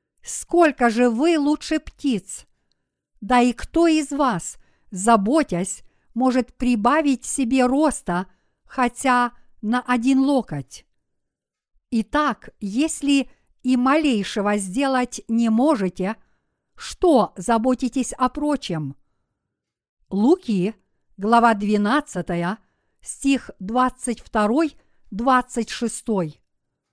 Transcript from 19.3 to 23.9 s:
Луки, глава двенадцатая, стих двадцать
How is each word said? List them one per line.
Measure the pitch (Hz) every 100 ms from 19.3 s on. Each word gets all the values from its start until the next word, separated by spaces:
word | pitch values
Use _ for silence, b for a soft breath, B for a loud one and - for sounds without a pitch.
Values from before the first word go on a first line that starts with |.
| _ _ _ _ _ _ _ _
Луки, | 190 226 370 - 202 185 - _ _ _ -
глава | 202 233 233
двенадцатая, | 214 202 208 208 277 - 180 170 175 170 214 _ _ _ _
стих | - - 277 277 - -
двадцать | 190 240 254